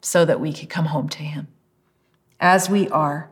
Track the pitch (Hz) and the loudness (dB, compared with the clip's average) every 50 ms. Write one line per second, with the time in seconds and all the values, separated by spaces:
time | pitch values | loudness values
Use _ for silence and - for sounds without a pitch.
0 | - - - 180 170 156 143 127 123 156 147 - - - - 180 165 156 147 151 | -8 2 4 4 4 4 2 0 0 -6 -6 -8 -12 -8 -4 -2 -2 -2 -2 -4
1 | 151 151 - - 151 151 151 147 - - _ _ _ _ _ _ _ _ _ _ | -4 -6 -8 -10 -10 -10 -10 -10 -12 -12 _ _ _ _ _ _ _ _ _ _
2 | _ _ _ _ _ _ _ _ - 180 185 190 185 180 196 202 190 - - 156 | _ _ _ _ _ _ _ _ 4 4 4 4 4 2 0 0 0 0 0 0
3 | 156 147 143 151 160 - | 0 0 -2 -6 -10 -12